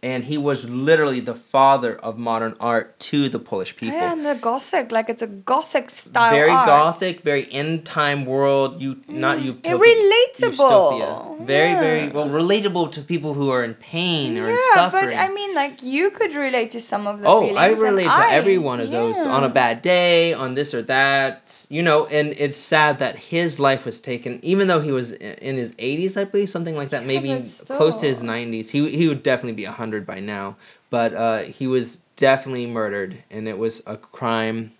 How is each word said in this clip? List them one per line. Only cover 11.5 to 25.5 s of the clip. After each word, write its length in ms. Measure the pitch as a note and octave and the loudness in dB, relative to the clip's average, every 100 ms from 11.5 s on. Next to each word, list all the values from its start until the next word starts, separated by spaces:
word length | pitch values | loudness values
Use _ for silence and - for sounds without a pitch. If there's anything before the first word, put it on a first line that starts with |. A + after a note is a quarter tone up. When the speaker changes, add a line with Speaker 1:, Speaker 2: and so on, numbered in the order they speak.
| C#3 E3 | 2 4
Speaker 2:
Yeah. 100 | F3 | 2
Speaker 1:
very, 260 | D#3+ D#3 D3 | 2 0 -2
well, 200 | C#3+ D3 | -4 -2
relatable 600 | D3 F3 G#3 G3+ F3 D#3+ | 0 2 2 0 -2 -2
to 100 | D3+ | -6
people 320 | C#3+ E3+ D3+ | -6 -6 -4
who 160 | C#3+ C#3 | -2 0
are 140 | B2+ | 0
in 100 | A#2+ | -2
pain 640 | A2+ - - F3+ E3 C#3 - | -8 -10 -4 -2 -2 -2 -4
or 120 | A4 | -2
in 40 | A#4+ | 0
Speaker 2:
Yeah, 200 | B4+ G4 | 4 6
Speaker 1:
suffering. 420 | F4+ F#4 G4 - | 4 2 0 0
Speaker 2:
but 0 | |
I 120 | F#4+ | -2
mean, 260 | G4+ G4+ F4 | -2 -4 -4
like, 260 | C#4 C4+ | -4 -6
you 300 | B3+ C4+ F#4+ | -6 0 -2
could 240 | G4+ G#4 D4 | 0 -4 -2
relate 340 | C4+ B3+ A3+ A#3 | -2 -2 -4 -4
to 20 | |
some 280 | - G#3 G#3 | -4 -4 -4
of 120 | G#3 | 0
the 60 | G3+ | 4
Speaker 1:
Oh, 140 | F#3+ | 6
Speaker 2:
feelings, 160 | - - | 4 2
Speaker 1:
I 120 | F3+ A3 A3 | 2 4 2
relate 160 | G3 F3 | 2 4
Speaker 2:
and 80 | |
Speaker 1:
to 60 | D4+ A4+ | 4 6
Speaker 2:
I, 40 | |
Speaker 1:
every 260 | D#3 F3+ F#3+ | 4 4 2
one 200 | D3 B2 | 2 -4
of 120 | A2+ | -4
those. 260 | A#2 A#2 A2 | -2 -2 0
Speaker 2:
yeah. 140 | G#3+ C3 | 0 2
Speaker 1:
On 60 | |
a 60 | C#3 | 2
bad 320 | C3 B2 A#2 | 2 2 0
day, 500 | F3 F3+ F3 E3+ E3+ | 0 2 4 4 2
on 220 | B2 C3 | 0 -4
this 220 | B2+ C#3+ B2 | -4 -4 -6
or 80 | |
that, 840 | A2+ C3 C#3 C#3 C3+ C3 - - - | -2 2 2 2 0 -4 -16 -18 -10
you 100 | D3+ | -2
know, 240 | F3 D3+ D3+ | 2 2 2
and 300 | D3+ D3+ - | 0 -2 -2
it's 200 | C#3+ C#3 | -4 -4
sad 420 | - D#3 D3+ C#3 | 0 2 4 2
that 160 | B2+ - - | -4 -6 -6
his 260 | E3+ E3+ C#3 | -2 -2 0
life 240 | C#3 C3 | 0 0
was 160 | B2+ - | -4 -12
taken, 400 | - A#2+ B2 B2 | -10 -8 -8 -10
even 240 | D#3 F#3+ G3 | -2 0 2
though 120 | E3+ | 2
he 120 | D3+ | 0
was 220 | C3 A#2+ | -4 -4
i-, 40 | - G#2 - | -10 -14 -12
in 80 | C3+ | -8